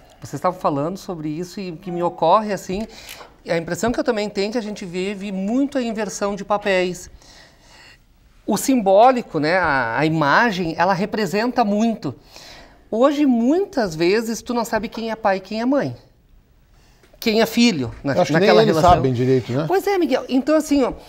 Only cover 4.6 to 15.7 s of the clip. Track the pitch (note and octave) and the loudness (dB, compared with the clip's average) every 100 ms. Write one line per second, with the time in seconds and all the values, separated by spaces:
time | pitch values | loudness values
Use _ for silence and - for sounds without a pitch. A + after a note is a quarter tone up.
4.6 | G#3 G3+ F#3 F3+ F#3+ G3 G3+ F#3+ G3 B3+ | -6 -10 -8 -6 -6 -6 -8 -6 -2 -2
5.6 | C#4 C4+ A#3 G#3+ G#3 - G3+ G3+ - G#3 | -2 -2 -4 -4 -6 -4 -4 -4 -4 -2
6.6 | G#3 F#3 F#3 F3 - - - - - _ | 0 0 0 -4 -14 -20 -20 -20 -20 _
7.6 | _ - - - _ _ _ _ - - | _ -20 -20 -20 _ _ _ _ -4 -2
8.6 | - B3+ G3 F#3+ B3+ B3 - D#3 D3+ F#3 | 2 2 6 8 8 6 -2 -2 0 2
9.6 | E3 C#3 A#2 A#2 D#3 D#3+ C#3+ F3 A#3+ F3+ | 2 0 0 0 0 2 4 4 2 0
10.6 | E3 D#3+ F3+ F3+ G#3 G#3+ G3 G3+ A#3+ B3 | -4 0 0 0 -2 -2 -2 -2 -2 0
11.6 | G#3 G#3 A3+ G#3+ D3 - - - - - | 0 2 0 -2 -8 -10 -18 -20 -20 -20
12.6 | - - - G#3+ C4+ C#4+ D4 A#3 A#3+ F4 | -20 -20 -6 2 2 4 2 2 2 2
13.6 | G4+ C4+ G3+ D#3 F3 G#3+ A3+ A3 - A#3+ | 0 -2 -2 0 2 2 -2 -6 -6 -4
14.6 | G#3+ A3 A3 A3+ A3+ G#3+ G#3 F#3+ F#3+ G#3+ | -2 -4 -4 -8 -8 -2 -2 -2 -4 -6
15.6 | B3 | -2